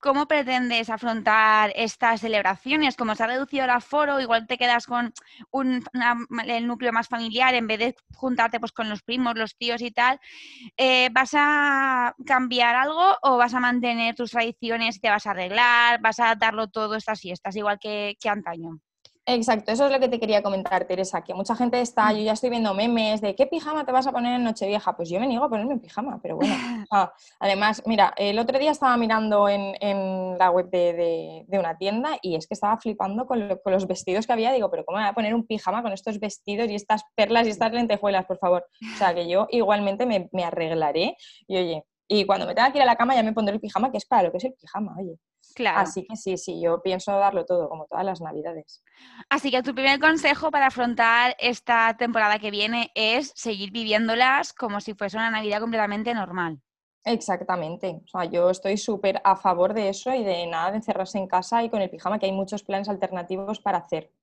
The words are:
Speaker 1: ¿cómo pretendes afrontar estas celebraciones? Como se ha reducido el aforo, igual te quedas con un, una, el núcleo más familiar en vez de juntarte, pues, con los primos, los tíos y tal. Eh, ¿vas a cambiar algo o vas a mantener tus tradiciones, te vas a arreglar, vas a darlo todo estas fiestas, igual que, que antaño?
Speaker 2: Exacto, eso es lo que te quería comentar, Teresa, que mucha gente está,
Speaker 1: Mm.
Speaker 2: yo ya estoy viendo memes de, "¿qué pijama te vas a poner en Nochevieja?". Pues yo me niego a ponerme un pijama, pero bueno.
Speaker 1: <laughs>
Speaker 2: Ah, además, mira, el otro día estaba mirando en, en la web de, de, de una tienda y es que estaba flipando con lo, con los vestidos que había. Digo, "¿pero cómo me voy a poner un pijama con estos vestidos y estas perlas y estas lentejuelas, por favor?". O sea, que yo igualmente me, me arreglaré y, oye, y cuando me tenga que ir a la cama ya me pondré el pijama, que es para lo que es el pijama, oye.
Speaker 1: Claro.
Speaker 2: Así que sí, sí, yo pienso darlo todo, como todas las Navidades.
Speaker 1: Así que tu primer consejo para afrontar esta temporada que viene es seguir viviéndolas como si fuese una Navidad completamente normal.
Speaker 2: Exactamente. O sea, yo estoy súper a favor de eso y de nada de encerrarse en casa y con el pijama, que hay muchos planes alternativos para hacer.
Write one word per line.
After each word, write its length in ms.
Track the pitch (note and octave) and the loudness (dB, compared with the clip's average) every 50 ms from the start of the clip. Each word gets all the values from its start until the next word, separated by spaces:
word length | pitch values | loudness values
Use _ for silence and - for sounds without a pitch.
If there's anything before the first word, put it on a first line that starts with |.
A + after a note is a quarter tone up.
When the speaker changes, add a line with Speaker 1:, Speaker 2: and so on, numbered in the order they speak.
Speaker 1:
¿cómo 260 | - C#4+ C4+ C#4 D4 | 2 2 2 2 2
pretendes 640 | D4 D#4+ D4 C#4 B3 B3+ B3+ B3 A#3+ A#3 A3+ A3+ A3+ | 2 2 0 2 0 0 0 0 0 0 -2 -2 -2
afrontar 800 | A3 A3 - A#3 A3+ A3+ G#3 A3+ G#3+ A3 A3 A3 G#3+ G#3+ G#3+ G#3 G3 | -6 -4 -2 -2 -4 0 2 4 6 6 6 6 6 6 4 2 2
estas 460 | - A3+ A3 - _ - A#3 A3+ G#3+ | -2 -2 -2 -2 _ 2 2 2 2
celebraciones? 760 | F#3+ A3+ A3 G#3 G3 F#3 F#3+ F3 _ B3+ C#4 D#4 D4+ C4+ A#3+ | 0 0 0 2 2 2 -2 -2 _ -2 0 2 2 0 0
Como 180 | - B3 A3 G#3+ | 0 -2 -2 0
se 80 | G#3+ A#3 | -2 -2
ha 60 | A3+ | -2
reducido 360 | B3 C4 C#4 C4+ - C#4 C4+ | -2 -4 -4 -4 -2 -2 2
el 60 | B3+ | 2
aforo, 500 | B3 B3 A#3 - - D4 D4+ C#4+ C#4+ C#4 | 2 0 0 0 0 2 2 2 2 0
igual 260 | C4 A#3 A#3 A3+ A3+ A3 | 2 2 2 0 2 -2
te 100 | B3+ B3 | -4 0
quedas 260 | B3 B3 A#3+ A#3+ - | 2 2 2 2 0
con 280 | - B3 A#3+ A#3+ A#3 - - _ _ - - A#3 _ - | -2 -4 -4 -4 -4 -6 -12 _ _ -20 -20 -20 _ -4
un, 300 | C4 C4+ C4 B3+ B3 - - _ | -2 0 0 0 -2 -4 -6 _
una, 220 | B3+ A#3+ A#3+ A#3+ A#3+ A#3 - A#3 A#3+ A3+ | 0 0 0 0 0 -4 -8 -8 -8 -4
el 220 | - A#3+ A#3 A#3 | -4 -4 -2 -2
núcleo 260 | A#3+ A#3+ A3 B3+ B3 A3+ | -4 -4 -2 -2 0 0
más 140 | A3+ A#3 - | 0 -2 -2
familiar 460 | B3 A#3 A#3 A3+ G#3 A#3+ B3+ C4 B3+ | -4 -6 -4 -4 0 2 2 4 4
en 120 | A#3+ A#3 G#3+ | 2 0 0
vez 100 | A3 G#3 | -2 0
de 180 | A#3 A#3+ - _ _ _ - | 0 -2 -4 _ _ _ -16
juntarte, 420 | - - C4 B3 A#3 A3+ A#3 A3+ A#3 | -6 -4 -2 0 2 0 0 0 -4
pues, 120 | A#3 A3+ _ | -6 -6 _
con 160 | - A3+ G#3+ | -6 -6 -6
los 120 | G#3 G3 _ | -6 -10 _
primos, 340 | - A#3 B3+ B3+ A#3+ A#3 | -6 -4 -2 -2 -2 -2
los 200 | A3+ A3 G#3 - | -2 -4 -6 -6
tíos 240 | _ A#3+ A#3+ A#3 A#3 | _ -4 -4 -4 -4
y 120 | A#3+ A#3+ A3 | -4 -6 -2
tal. 260 | - A#3+ B3 C4+ C#4+ _ - - - - - - C4 B3 A3+ _ | 2 2 2 2 -2 _ -20 -20 -20 -20 -20 -20 -20 -20 -18 _
Eh, 320 | - B3+ C4 B3+ B3+ B3+ B3+ A#3 | 0 2 4 4 4 4 4 2
¿vas 180 | C4 C4 - - | 2 0 2 2
a 800 | D4 C#4+ D4 D4 D4 C#4+ C#4+ C#4 C4+ C4+ C4+ C4 B3+ B3 A#3+ - _ C4 | 2 4 4 4 2 2 2 2 2 2 2 2 0 0 -2 -4 _ -2
cambiar 480 | - C#4 B3+ B3+ B3 A#3+ B3 A#3+ A#3+ A#3 | 0 0 2 2 0 0 2 2 2 4
algo 260 | B3 C4 D4 D#4 D#4+ F4 F#4+ G4 - - | 2 0 0 0 4 4 4 4 4 4
o 140 | C4+ C4 A#3+ | 2 4 4
vas 160 | A#3+ A#3+ A3+ | 4 2 2
a 60 | B3+ | 0
mantener 540 | B3 B3 B3 B3 A#3+ B3 A#3 A#3 A#3 A3+ A#3 | 0 0 0 0 0 0 0 0 -2 -2 -2
tus 160 | - A#3+ G#3+ - | -4 -8 -4 -2
tradiciones, 680 | A#3+ A#3 A#3 A#3 _ - A3+ A3+ A#3 A3+ A3+ A3+ G3 | -2 -2 -2 -4 _ -6 -4 -2 0 -2 -2 -4 -2
te 80 | - A3+ | 0 2
vas 160 | G3+ G#3 - | 2 2 0
a 40 | G#3+ | -2
arreglar, 720 | G3 F3+ F3+ F3+ G3 A3 A#3+ A#3+ A#3+ A#3+ A#3+ A#3+ A#3+ A#3 | -4 -4 -4 -2 2 4 4 6 6 6 6 4 4 4
vas 180 | A3 A3+ G#3+ - | 2 0 0 2
a 160 | A#3+ A3+ A3+ | 2 2 2
darlo 340 | G#3+ A3+ A3+ G#3+ G#3+ A3 G3+ | 2 2 0 0 0 -4 -4
todo 280 | _ A3 A3 G#3+ G#3+ | _ -4 -4 -2 -4
estas 240 | A3 - - A3 G3+ | -6 -4 -6 -6 -6
fiestas, 340 | - F#3 F3+ F3+ _ G3 F3+ | -6 -10 -10 -8 _ -10 -8
igual 240 | G#3+ G#3 G#3 G#3 G3+ | -4 -2 -2 -2 -4
que, 360 | - G#3+ G#3 G#3 G#3 G3+ G3+ _ | -6 -8 -6 -6 -6 -6 -8 _
que 80 | - A3+ | -2 -2
antaño? 520 | G#3 G#3+ - F3 E3+ E3+ E3 E3 E3 D#3 _ _ _ _ _ - _ _ _ - | -2 -2 -4 -10 -10 -10 -10 -12 -14 -14 _ _ _ _ _ -20 _ _ _ -2
Speaker 2:
Exacto, 420 | B3 A#3+ A3+ A#3+ A#3 G#3+ G#3+ - A3 | 0 0 2 2 2 0 2 -2 0
eso 120 | A#3 C#4 | 2 2
es 80 | C#4+ C#4 | 2 4
lo 80 | C4 | 2
que 80 | B3+ C4 | 2 2
te 100 | B3+ A#3 | 0 -2
quería 240 | A#3 G#3+ G#3+ G#3 G3+ | -2 2 2 2 2
comentar, 440 | G3+ G3 F#3+ G3 - F#3+ F#3 F3+ | 2 -2 -2 -2 0 0 0 0
Teresa, 340 | - F#3 F3+ F#3+ F#3 - F3 E3 | -2 -2 -4 -4 -4 -4 -6 -6
que 120 | - F#3 | -6 -8
mucha 200 | F#3 G3+ - A#3 | -8 -4 -4 -2
gente 240 | A3 B3 A#3+ A#3+ B3 B3 | 0 0 0 0 0 -2
está, 240 | A#3 - - G#3+ G#3+ | 0 0 2 2 4
Speaker 1:
Mm. 60 | G#3+ | 2
Speaker 2:
yo 60 | G#3+ G#3+ | 2 0
ya 100 | G#3+ G#3+ | -2 -2
estoy 160 | A3 - B3+ | 0 0 -2
viendo 240 | A#3 A#3 A3+ G#3+ F#3+ | 0 0 0 0 0
memes 480 | F#3+ G#3+ A#3+ A#3+ A#3 A3 G#3+ G#3+ G#3+ | 0 0 2 2 2 2 2 0 0
de, 140 | G#3 G#3 G3 | -2 -4 2
"¿qué 120 | - C4 | 2 0
pijama 380 | C4+ - E4 D4 D4+ D#4 D#4 C#4+ | 2 2 -6 -4 -4 -4 -4 -2
te 80 | B3+ B3+ | 2 2
vas 140 | B3+ C4 | 2 2
a 60 | C4+ B3+ | 2 -2
poner 220 | B3 A#3+ A#3+ B3 | -2 -2 0 0
en 60 | B3 A#3+ | 0 0
Nochevieja?". 540 | A#3 A3 - G3+ G3 G#3 G#3 - F#3+ F3 | -2 -2 -2 -2 -2 -2 -2 -2 -2 -4
Pues 140 | - E3+ E3 | -4 -4 -4
yo 100 | E3+ F#3+ | -2 -2
me 60 | A#3 | 0
niego 180 | C#4 B3 A#3 C4+ | 0 0 0 0
a 60 | D4 | 0
ponerme 240 | A3+ G#3+ G#3 B3+ C#4+ | 0 -2 -2 -2 -4
un 60 | A#3 | -4
pijama, 380 | - - - - A3+ C#4+ - - _ | -6 -8 -10 -8 -8 -8 -8 -10 _
pero 140 | E3+ D#3+ | -8 -4
bueno. 180 | - C#4+ - C#4 | -2 0 0 0
Speaker 1:
<laughs> 340 | C4 B3 A#3+ A#3+ A3+ G#3 - | -2 -4 -6 -8 -6 -4 0
Speaker 2:
Ah, 220 | G#3+ G3+ F#3 - - _ _ - _ _ | 2 2 2 2 -2 _ _ -20 _ _
además, 440 | - G3 G3 G3 G#3 G#3+ G#3+ - - | 0 0 2 2 2 0 0 0 -2
mira, 300 | A3 A3+ G#3 G3 - - | -2 4 4 4 4 4
el 220 | - G3+ G3+ G3+ A3 | 0 -2 0 0 0
otro 200 | A#3 A3+ B3 C4+ | 0 0 2 2
día 120 | C#4 D4+ | 2 2
estaba 260 | D4 D4+ C#4+ C4 B3 | 2 2 2 2 4
mirando 500 | A#3+ A#3 A3+ A3 A3 A3 G#3+ G#3 G#3 G3+ G3+ | 4 2 2 2 2 2 2 4 4 6 4
en, 260 | G3+ G3+ G3 G3 G3 - - | 4 2 -2 -4 -6 -4 -2
en 560 | G3+ G3 G3 F#3+ F#3+ F#3+ F#3 F#3 F#3 F#3 F3+ | -2 0 0 -2 -2 -2 -4 -4 -4 0 4
la 120 | F#3 F#3 | 4 6
web 200 | F3 F#3 F3+ F3+ | 6 4 2 2
de, 240 | F#3 F3+ F3 F3 E3+ | 2 2 2 2 2
de, 500 | E3+ F3 E3+ E3 E3 D#3+ D#3+ D#3+ D#3+ - | 0 0 0 0 -2 -6 -8 -14 -16 -10
de 120 | _ F#3 G3 | _ -2 -2
una 180 | F3+ E3 D#3+ | 0 -2 -4
tienda 400 | E3 F#3 G3 G#3 A3+ B3+ D4+ D#4 - - | -4 -4 -2 -2 -2 -2 -2 -4 -4 -4
y 140 | F#3 E3 | -4 -4
es 100 | D#3+ D#3+ | -4 -4
que 80 | _ A3 | _ -8
estaba 240 | G3 - G#3 A3 A3 | -4 0 0 0 0
flipando 480 | - A#3 G#3+ G#3+ F#3+ F#3+ G3 A3 C4 | -2 -6 -4 -4 -4 -4 -2 -4 -4
con 220 | B3+ C4 A#3+ G#3 G3+ | -2 -2 -4 -2 -4
lo, 120 | F#3+ F#3 | -6 -4
con 140 | - G3+ F#3 | -2 0 0
los 120 | F#3+ G3 | 0 0
vestidos 400 | F#3 F3+ F3+ - - F3+ G3+ A3+ | -2 -6 -6 -2 -2 -2 -2 0
que 60 | - B3 | 0 0
había. 180 | A3+ A3 A#3+ | 0 2 2
Digo, 200 | C4+ B3+ G#3+ F#3 | 2 0 0 0
"¿pero 160 | F3 E3 - | -2 -4 -6
cómo 100 | - F3 | -4 -4
me 80 | G3+ A3 | -2 -2
voy 60 | G3+ | -2
a 40 | G3+ | -2
poner 200 | A#3 A3 G#3 A3+ | 0 -2 0 0
un 120 | A#3 A3+ | -2 -2
pijama 360 | - A3+ G#3 - F#3 F#3 A3+ A#3+ | -2 -6 -4 -2 -2 -2 -2 -2
con 100 | A3+ F#3+ | -4 -6
estos 260 | F#3+ - A3+ G#3+ G#3 | -6 -8 -8 -8 -6
vestidos 520 | G#3 G#3 G3 - _ - G3+ G3+ A#3 A3+ | -6 -8 -8 -8 _ -8 -4 -2 -2 -2
y 40 | G#3 | -4
estas 260 | G#3 G#3 _ G#3+ G#3+ - _ _ | -6 -2 _ -2 -2 -2 _ _
perlas 320 | - G#3+ G3+ A#3 A#3 A#3 | 0 2 4 4 4 4
y 40 | A3+ | 2
estas 200 | G#3 - A#3 A3+ A3 | 2 0 0 0 0
lentejuelas, 500 | A#3+ A#3+ A3+ G#3+ G3+ G3+ G#3 G3 F#3+ F#3 | 0 0 0 0 0 0 0 0 0 0
por 140 | - F#3+ F3 | -2 -6 -2
favor?". 280 | - F3+ F3+ F3 F3 _ _ _ A3 A3 A3 | 2 2 2 2 0 _ _ _ -16 -14 -4
O 20 | |
sea, 180 | - G#3 F#3 F3 | 0 2 2 2
que 140 | F3 F3 E3+ | 0 -2 0
yo 180 | F3 F#3+ G#3+ - | 2 2 2 2
igualmente 560 | - A#3+ A3 F#3+ G#3 G#3 G3+ G3 G3 G3+ B3 | 2 2 4 4 2 2 2 -2 -2 -2 -2
me, 240 | B3+ A3+ F#3+ F3+ - - | 0 0 -2 -2 -2 -4
me 120 | F#3 F3 | -4 -4
arreglaré 720 | E3+ E3 F3 E3 D#3+ E3 E3 D#3 D3 C#3+ D#3+ F3+ B3 F4 _ - - - - _ | -2 -2 -4 -2 -2 -2 0 0 0 0 0 0 -2 -2 _ -16 -20 -20 -20 _
y, 120 | _ F#3+ F#3 | _ -2 -2
oye, 260 | F3+ E3+ E3 D#3 - _ _ _ _ _ | -2 -2 -4 -8 -10 _ _ _ _ _
y 160 | G#3 G#3+ G3 | 0 0 2
cuando 220 | G3 G3 F#3+ F3 | 2 0 0 0
me 80 | F3 F#3 | -4 0
tenga 180 | - A#3 C4+ C4+ | 2 2 2 4
que 60 | D4 | 4
ir 40 | C#4 | 4
a 40 | |
la 100 | B3 A#3 | 4 4
cama 180 | A3+ A#3+ A#3+ C4 | 2 2 2 4
ya 80 | B3 A3 | 2 2
me 120 | A3 A3 | 2 0
pondré 200 | A3+ A3 G3+ G3+ | 0 0 0 -2
el 60 | G#3+ | -4
pijama, 300 | - G#3+ - F#3+ A3 C4 | -6 -6 -4 -2 -2 -2
que 80 | A#3 G#3 | -2 -6
es 80 | - | -4
para 160 | _ C4+ A3+ F#3 | _ 2 2 2
lo 80 | E3 | 2
que 80 | - F3+ | 0 -4
es 60 | G3 | -6
el 100 | B3+ C4 | -6 -8
pijama, 420 | _ _ - - G3 G#3+ F#3+ E3 E3+ | _ _ -12 -8 -8 -8 -8 -8 -12
oye. 200 | G3 F3+ E3 E3 _ _ _ _ _ _ _ | -12 -12 -12 _ _ _ _ _ _ _ _
Speaker 1:
Claro. 240 | - B3 G#3 E3 G3+ | -4 -2 0 2 2
Speaker 2:
Así 240 | G3 F3+ D3+ F#3+ F#3 | 0 0 -2 -8 -10
que 80 | - A3 | -10 -14
sí, 220 | G#3+ - G3 F#3 | -10 -6 -6 -6
sí, 240 | F3+ - - F3 E3 | -6 -6 -10 -8 -2
yo 220 | E3+ E3+ E3 E3+ F3 | 0 0 0 0 -2
pienso 280 | F#3+ F#3 F#3 - - G3+ | -2 -4 -4 -4 -2 0
darlo 320 | G3 G3+ G3+ G3 F#3 E3+ | 2 2 2 2 0 -2
todo, 220 | - F#3 F3 E3 C#3+ | 0 -2 -2 -2 -4
como 160 | D#3+ D#3+ D#3 | -8 -12 -12
todas 180 | _ E3+ E3 F#3 | _ -6 -4 -4
las 160 | G3 F#3 E3 | -4 -4 -6
Navidades. 600 | E3+ D#3 D3+ D3+ D3+ E3+ E3+ D#3+ D3+ _ - _ _ _ _ _ - B3+ A#3+ A#3+ A3+ _ | -8 -10 -10 -10 -10 -10 -10 -12 -14 _ -20 _ _ _ _ _ -20 -20 -20 -20 -4 _
Speaker 1:
Así 200 | C4+ C#4+ C4+ C#4 | -2 0 0 0
que 120 | A3+ B3+ B3 | 0 0 -2
tu 120 | C4+ B3+ | -2 -4
primer 240 | A#3 C4+ C4+ C#4 C#4 | 0 2 2 2 4
consejo 520 | C#4+ D#4+ D#4+ D#4+ - D4+ C#4+ C#4+ - D#4+ | 4 4 4 4 2 2 2 2 0 0
para 160 | D4+ D4 C#4 | 2 4 2
afrontar 680 | C4 - A#3+ A#3+ A#3+ A#3+ G#3+ A#3 A3+ A3+ A#3 A#3+ B3+ B3 - | 2 2 2 -2 -2 2 2 4 4 6 4 4 2 0 0
esta 580 | - A#3+ A#3+ - _ - A#3+ A3+ A3+ A3+ A3+ | 0 -2 -2 -2 _ 2 2 4 4 4 2
temporada 420 | A3 B3 A#3 A3+ A3+ G#3+ G#3 G#3 G#3+ | 0 -2 0 2 2 2 2 2 0
que 120 | G#3 G#3+ | -2 -6
viene 420 | G3+ G3+ G#3 G#3+ A#3 A#3+ A#3 - _ | -2 -2 -2 -2 0 -2 -4 -4 _
es 380 | A3 A3 A3 A3+ B3+ C#4+ C4+ - | -2 0 0 0 0 -2 -4 -12
seguir 360 | - - A#3 G#3+ G3 G3 G3+ F#3+ | -10 -8 -6 -6 -6 -8 -8 -6
viviéndolas 800 | A#3 A3+ G#3+ G#3+ G#3+ A3+ A3 A3+ A#3 B3+ C4 C4 C#4+ - - - | -6 -2 0 0 2 2 2 2 2 4 4 4 0 -2 -4 -8
como 280 | _ - A3+ G3+ G3+ | _ -6 -6 -6 -6
si 120 | - - G#3 | -8 -8 -8
fuese 220 | G3 G#3 G3 - | _ -6 -6 -4
una 140 | A3 A3+ A3+ | -4 -4 -2
Navidad 300 | A3+ G#3+ A3 G#3 G3+ G#3 | -2 -2 -2 -2 -2 -2
completamente 520 | A3+ A#3 A3+ A3+ G#3+ G3+ G#3 G#3 A3 A#3 A#3+ | -2 -2 0 0 0 0 -2 -4 -4 -2 -2
normal. 460 | A3+ G3 F3+ F3 F#3 F3 E3 D#3+ C#3+ _ _ _ _ _ _ _ _ _ A3 A#3 | -4 -4 -6 -4 -4 -4 -4 -6 -8 _ _ _ _ _ _ _ _ _ -2 -2
Speaker 2:
Exactamente. 880 | A3 - - F#3+ F3+ F3+ - F#3 F3+ F3 D#3 E3+ F3 - F#3 E3 E3 _ | -2 -2 -4 -4 -4 -2 -4 -4 -4 -4 -6 -8 -6 -8 -8 -8 -8 _
O 40 | _ | _
sea, 160 | _ F#3 F3+ | _ -6 -6
yo 240 | E3 E3 F3 F3 F3+ | -2 0 2 4 4
estoy 260 | F#3 F3+ - G3 G3 | 2 2 -2 -2 -2
súper 440 | G#3 - - G#3+ G3 G3+ G3 F#3+ G3 - | -2 -2 -4 -4 0 0 0 0 2 4
a 100 | G3 F#3+ | 2 2
favor 360 | F#3 - G3+ F3+ E3+ F3+ F#3+ G#3 | 4 2 0 2 4 2 2 2
de 140 | A3+ G#3+ G3 | 0 -2 -2
eso 260 | G3 G3 - B3+ C4 | -2 -4 -4 -4 -2
y 80 | B3+ A3+ | -2 0
de 240 | G3+ F#3 E3+ F3 | -2 -2 -2 -2
nada 240 | E3+ E3+ D#3+ E3 F#3 | -4 -2 -2 -2 -2
de 60 | G3+ | -2
encerrarse 420 | A3 G#3+ - G3 - F#3+ F#3 - G#3 | -4 -4 -4 -4 -4 -4 -4 -4 -6
en 80 | F#3+ | -4
casa 360 | F#3 - F3+ F#3 - A#3 A#3 A#3 | 0 -2 -2 -2 0 -2 -2 0
y 60 | A3+ | 0
con 100 | A3+ G#3+ | -2 -2
el 100 | G3 F#3 | -2 -4
pijama, 280 | - E3 - F#3 G3 G#3+ | -6 -6 -4 -2 -2 0
que 80 | G3 | 0
hay 60 | F#3+ F#3+ | -2 -2
muchos 300 | F#3+ G3 F#3+ G#3+ G#3 - | -2 -4 -4 -6 -10 -2
planes 260 | - G3 F#3+ G3+ G3 | 0 0 0 0 -2
alternativos 720 | G3+ F#3+ G3 F3+ F#3 F3+ F3 F3 F#3 F#3 G3 G3 G#3+ G#3 | -4 -2 -2 -4 -4 -6 -6 -6 -6 -6 -4 -6 -6 -4
para 180 | _ G#3 F#3 F3 | _ 0 0 0
hacer. 340 | F3 - - D#3+ D#3+ _ _ _ | -2 -2 -6 -6 -6 _ _ _